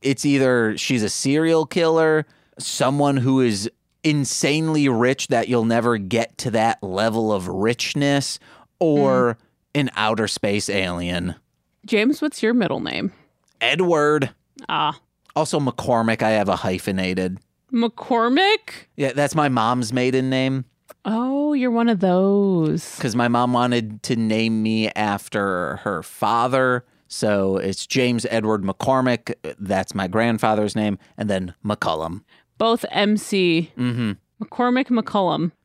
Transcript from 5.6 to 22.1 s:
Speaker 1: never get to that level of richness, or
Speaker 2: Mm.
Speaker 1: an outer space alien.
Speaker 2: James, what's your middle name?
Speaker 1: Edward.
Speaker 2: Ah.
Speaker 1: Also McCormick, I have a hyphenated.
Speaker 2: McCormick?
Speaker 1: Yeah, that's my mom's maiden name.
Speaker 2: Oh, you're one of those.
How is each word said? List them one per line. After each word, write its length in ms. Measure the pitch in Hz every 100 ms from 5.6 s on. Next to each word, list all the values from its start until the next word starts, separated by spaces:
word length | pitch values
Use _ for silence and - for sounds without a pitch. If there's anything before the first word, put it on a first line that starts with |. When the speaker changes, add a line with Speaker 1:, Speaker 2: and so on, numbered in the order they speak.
| 113
Speaker 1:
never 320 | 117 117 113
get 400 | 98 113 113 _
to 120 | 131
that 300 | 110 110 -
level 480 | 98 92 113 110 110
of 140 | 104 90
richness, 880 | 87 104 120 - 147 143 143 135 - - - - _
or 560 | 170 147 139 127 123 113 _ _ _ 143
Speaker 2:
Mm. 40 |
Speaker 1:
an 100 | 135 -
outer 320 | 110 113 107
space 420 | - 104 104 -
alien. 680 | 101 92 87 87 87 87 85 _ _ _ _ -
Speaker 2:
James, 360 | 214 220 294
what's 220 | 302 -
your 100 | 220
middle 260 | 240 196 -
name? 300 | - 69 143 - _ _ _ _
Speaker 1:
Edward. 720 | 117 147 180 160 147 151 135 - _ - -
Speaker 2:
Ah. 320 | 156 151 151 _ _ _ -
Speaker 1:
Also 240 | 156 160
McCormick, 640 | 139 - 127 120 113 110
I 80 | 110
have 180 | 107 101
a 60 | 90
hyphenated. 840 | - 92 - 95 92 92 92 92 _ _ _
Speaker 2:
McCormick? 1160 | 240 226 - - 240 233 269 381 427 - - - -
Speaker 1:
Yeah, 160 | 139
that's 220 | 127 143 156
my 140 | 147
mom's 420 | 127 110 123 113
maiden 360 | 127 127 131 131
name. 340 | 131 131 135 127 _ _ - -
Speaker 2:
Oh, 480 | 220 254 277 294
you're 160 | 294 254
one 180 | 233 233
of 100 | 214
those. 1000 | 190